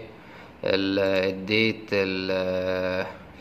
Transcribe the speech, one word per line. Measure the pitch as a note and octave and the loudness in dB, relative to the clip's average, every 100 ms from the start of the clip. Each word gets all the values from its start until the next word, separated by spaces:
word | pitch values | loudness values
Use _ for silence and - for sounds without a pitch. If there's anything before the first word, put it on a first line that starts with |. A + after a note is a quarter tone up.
| - - - - - - | -4 -16 -20 -18 -20 -4
ال-، | - G2 G2 G2 F#2+ F#2+ F#2+ | 0 2 2 2 4 4 2
الديت، | F#2+ F#2+ G#2+ A2 G#2+ - | -2 0 4 4 0 0
ال-، | G2+ F#2+ F#2 F#2 F#2 F#2 F#2 F#2 F#2 F#2 F#2 F#2+ - - - | 0 2 0 0 0 0 0 0 0 0 -2 -4 -8 -16 -8